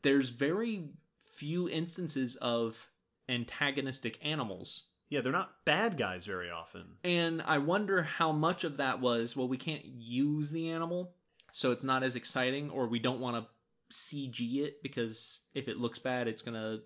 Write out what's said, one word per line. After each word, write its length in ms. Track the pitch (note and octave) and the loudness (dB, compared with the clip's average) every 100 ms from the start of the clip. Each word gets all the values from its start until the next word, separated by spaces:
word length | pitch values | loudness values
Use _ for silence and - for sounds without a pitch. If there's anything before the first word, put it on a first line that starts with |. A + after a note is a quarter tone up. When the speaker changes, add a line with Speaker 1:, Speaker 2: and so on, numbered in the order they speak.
Speaker 1:
there's 260 | C#3+ C#3 B2+ | 6 6 4
very 640 | A#2+ C#3 F#3 A#3 G#3 D#3 - _ _ | 0 0 0 -2 -4 -8 -14 _ _
few 480 | - - D3 F3 F3 | -20 -10 -2 0 0
instances 680 | D#3 E3+ - E3 C3+ B2+ - | 0 -2 -2 -2 0 0 0
of 520 | A#2+ A#2 A#2 A2+ - _ _ _ - | 0 2 0 -4 -18 _ _ _ -4
antagonistic 880 | B2 A#2 - C#3+ C#3 C3+ C3 A#2 - | -2 -2 0 0 0 -4 -4 -6 -6
animals. 640 | D3+ D3+ A2+ F#2 - - - _ _ | -4 -2 -4 -4 -6 -8 -10 _ _
Speaker 2:
Yeah, 120 | C#3+ | -2
they're 100 | B2 | 2
not 320 | E3 F#3+ - | 0 -2 -4
bad 320 | - D#3 A3+ D#3+ | 2 4 2 2
guys 300 | G2+ F#2 F#2 | -2 -2 -4
very 240 | F#2 F2 | -6 -4
often. 340 | E2+ E2 F#2 F2+ F2 | -8 -10 -14 -16 -6
Speaker 1:
And 400 | F3+ F3 E3 E3 | 0 2 2 0
I 160 | - D3+ | 2 2
wonder 440 | C#3+ F#3+ G#3 F#3+ | 4 2 4 2
how 280 | D3+ - E3 | 2 2 2
much 320 | D#3 D#3 F3+ | 4 4 2
of 120 | E3 C#3 | -2 0
that 240 | C3+ G#2+ | 0 4
was, 340 | B2 A#2 A#2 C3 | 4 4 2 0
well, 120 | B2+ | 0
we 80 | C3 | 0
can't 280 | E3 D#3 | -2 -6
use 680 | - B2+ A#2 B2 D3 D3+ D3 | -8 -14 -4 2 4 2 0
the 200 | D#3+ D#3+ | -2 -2
animal, 440 | E3 E3+ F3 F3+ _ _ _ - | -2 -2 -2 -4 _ _ _ -12
so 220 | - C3 | 0 2
it's 120 | A#2+ | 2
not 180 | C3 C3 | 2 2
as 100 | B2+ A#2 | 2 0
exciting, 540 | - C3 B2+ C#3 D3 | -2 0 2 2 -2
or 160 | - A#2+ | -2 0
we 120 | A#2 | 2
don't 200 | B2 B2+ | 2 0
wanna 280 | B2+ A#2 A2 _ _ _ _ | 0 -2 -4 _ _ _ _
C 380 | - - D3 C3+ | -4 -4 -2 -6
G 340 | A#2 A#2+ C3+ | -2 0 0
it, 200 | D3 - | 0 -4
because 580 | C3 C3+ A#2 A2 - - _ | -6 -2 -2 -2 -8 -8 _
if 140 | C#3 B2+ | -6 -4
it 100 | A2 | -2
looks 200 | A#2+ - | -2 -2
bad, 300 | C3 B2 A#2 | -2 0 0
it's 140 | A2 | -2
gonna 380 | - A2+ A2 A2 | -6 -4 -4 -4